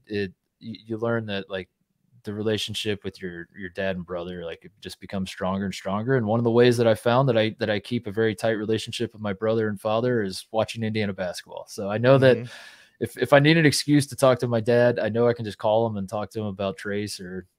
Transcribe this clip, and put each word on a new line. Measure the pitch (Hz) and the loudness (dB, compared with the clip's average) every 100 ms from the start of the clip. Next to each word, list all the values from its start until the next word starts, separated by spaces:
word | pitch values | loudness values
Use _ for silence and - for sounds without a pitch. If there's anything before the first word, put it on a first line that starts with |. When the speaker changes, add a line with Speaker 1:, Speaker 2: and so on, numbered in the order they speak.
| - | -6
Speaker 1:
it, | 104 98 - _ _ | -4 -4 -8 _ _
y-, | 113 110 110 | -16 -16 -10
you | 110 | -6
learn | 117 117 110 | -2 -2 -4
that, | 101 95 | -6 -6
like, | 95 90 _ _ _ _ _ - | -8 -10 _ _ _ _ _ -10
the | |
relationship | 104 107 107 - 104 110 101 | -4 -2 -2 -2 -6 -4 -6
with | 98 - | -8 -12
your, | 92 85 85 - | -12 -12 -14 -14
your | 95 | -12
dad | 87 95 92 | -6 -4 -4
and | |
brother, | 85 90 87 90 | -6 -10 -8 -10
like, | 85 80 90 | -10 -12 -16
it | - | -18
just | 92 - | -16 -16
becomes | 98 101 92 | -12 -8 -8
stronger | - 92 98 | -6 -4 -2
and | 98 | -4
stronger. | 90 98 98 117 131 | -6 -6 -4 0 0
And | 107 | 2
one | 113 | 0
of | |
the | 120 | 2
ways | 117 123 117 | 4 6 6
that | 113 | 4
I | |
found | 110 120 120 139 | 2 2 2 4
that | 113 | 2
I, | 110 104 | 0 -2
that | 107 | -2
I | 104 | -2
keep | - 120 113 | -4 -6 -4
a | |
very | 101 113 | -2 0
tight | 107 113 110 | 0 -2 -2
relationship | 104 110 - - 117 | -2 -2 -4 -6 -8
with | 107 | -6
my | 107 | -8
brother | 95 110 113 110 | -2 0 0 -2
and | 101 | -2
father | 110 110 123 123 | -2 0 0 0
is | 101 92 - | -2 -6 -6
watching | 110 107 113 | -2 -2 -2
Indiana | 110 110 101 | -4 -2 -4
basketball. | 95 90 87 - 85 - | -4 -8 -8 -14 -16 -14
So | - 98 | -10 -6
I | 107 | 2
know | 120 135 | 6 8
that | 131 120 | 8 4
Speaker 2:
Mm-hmm. | 120 - - - _ _ | 0 -14 -20 -20 _ _
Speaker 1:
if, | 113 - | -8 -4
if | 123 | 4
I | 143 | 6
need | 143 165 | 8 6
an | |
excuse | 151 131 - 147 139 | 4 2 2 2 2
to | 117 | 2
talk | 135 123 | 2 4
to | 123 | 0
my | 120 | -2
dad, | 107 120 123 120 | 2 4 4 2
I | 110 | -2
know | 110 120 | 2 2
I | |
can | 117 107 | 0 -6
just | 98 | -4
call | 113 107 113 | 0 2 0
him | 104 | -2
and | 95 | -6
talk | 110 104 | -8 -8
to | 113 | -8
him | 107 | -8
about | 98 98 95 | -4 -6 -6
Trace | 104 101 104 - | -6 -6 -6 -10
or, | 92 92 87 | -12 -12 -14